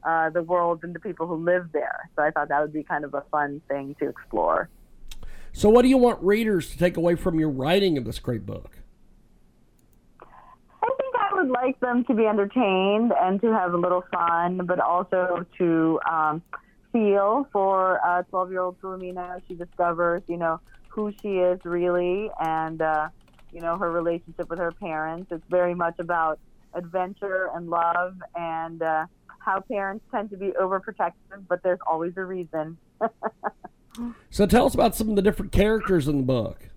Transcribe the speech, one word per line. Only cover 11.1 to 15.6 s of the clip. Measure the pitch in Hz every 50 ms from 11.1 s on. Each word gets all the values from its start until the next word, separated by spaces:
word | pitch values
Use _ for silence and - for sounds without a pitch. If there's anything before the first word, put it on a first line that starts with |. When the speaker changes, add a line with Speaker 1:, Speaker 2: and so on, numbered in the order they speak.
| 508
Speaker 1:
I | - 415 392 403
would | 381 359 262
like | 254 240 254 269 262 _
them | - 247 240 247 240
to | - 254
be | 214 226
entertained | 214 214 214 202 202 - 254 247 196 190 185 190 196 202 214 233 240
and | - - 165 185 190 196
to | - 233
have | 220 220 185 175 175
a |
little | 175 175 180 180 180 180 -
fun, | - 180 170 170 170 170 170 175 185 185 180
but | 175 180 151
also | 113 - 170 180 185 - - 185 180 180 175 175 180 - -
to, | -